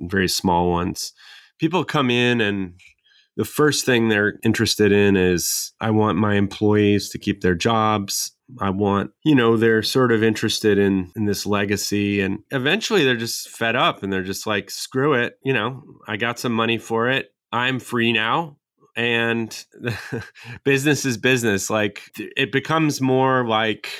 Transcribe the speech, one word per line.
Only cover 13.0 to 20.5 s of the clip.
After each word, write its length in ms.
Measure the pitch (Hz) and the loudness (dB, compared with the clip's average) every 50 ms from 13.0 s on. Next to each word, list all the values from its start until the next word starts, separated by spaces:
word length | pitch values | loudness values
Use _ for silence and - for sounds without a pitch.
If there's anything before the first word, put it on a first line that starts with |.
| 147 | 4
they're 120 | 131 123 | 2 2
just 340 | 113 117 113 - - - - | 0 -2 -6 -8 -8 -10 -12
fed 260 | - - - 113 113 | -8 -4 -2 -2 0
up 260 | 127 156 170 - - | 0 0 0 -2 -4
and 100 | 104 98 | -4 -4
they're 120 | 98 95 92 | -4 -4 -4
just 240 | 95 95 - - | -4 -6 -6 -4
like, 240 | 110 107 101 - - | -4 -4 -4 -4 -6
"Screw 420 | - - - - - 131 135 151 147 | -10 -12 -10 -6 -2 0 0 2 2
it. 240 | 120 120 - - _ - | 2 0 -2 -6 _ -4
You 100 | 135 135 | -2 -2
know, 300 | 113 104 123 135 123 - - - _ - | -2 -2 -4 -6 -10 -18 -20 -20 _ -10
I 100 | - 110 | -8 -6
got 220 | 101 117 117 120 - | -4 -2 -4 -4 -4
some 120 | - 123 | -4 -2
money 280 | 117 110 113 113 113 110 | 0 0 0 0 0 -2
for 300 | - - 113 113 113 123 | -4 -4 -2 0 0 0
it. 200 | 131 135 - - _ _ _ _ | 0 -2 -4 -8 _ _ _ _
I'm 280 | - 117 123 127 131 123 | -4 -2 -2 -2 -2 -4
free 320 | - - 123 120 113 117 | -6 -4 -2 0 0 2
now." 460 | 117 110 110 113 127 156 170 156 147 _ _ _ _ _ _ _ - | 2 0 0 0 0 -2 -2 -4 -10 _ _ _ _ _ _ _ -6
And 600 | 110 117 120 117 117 117 117 117 117 113 107 - - - _ - - - | -2 -2 0 2 2 2 0 0 -2 -4 -6 -10 -14 -18 _ -16 -10 -8
<laughs> 800 | 120 107 92 - - - 117 - - - - - 117 | -8 -8 -8 -8 -10 -10 -10 -10 -12 -18 -20 -18 -18